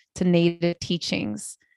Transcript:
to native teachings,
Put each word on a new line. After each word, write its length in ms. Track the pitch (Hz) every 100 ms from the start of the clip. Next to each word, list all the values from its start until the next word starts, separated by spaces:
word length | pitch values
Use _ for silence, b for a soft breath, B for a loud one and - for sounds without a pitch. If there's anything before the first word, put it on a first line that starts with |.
| b -
to 100 | 185
native 540 | 170 170 170 170 170
teachings, 760 | - 175 - - - 208 - - _